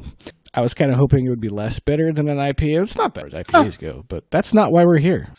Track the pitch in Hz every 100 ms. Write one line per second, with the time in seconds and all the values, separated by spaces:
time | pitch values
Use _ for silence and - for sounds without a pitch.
0 | - - - - - - 120 - 139 127
1 | 135 139 127 120 107 101 107 - - 151
2 | 160 151 147 143 139 135 151 160 202 -
3 | 440 - 73 82 - 339 160 - 80 65
4 | - 85 - - - - 196 170 175 160
5 | 170 156 -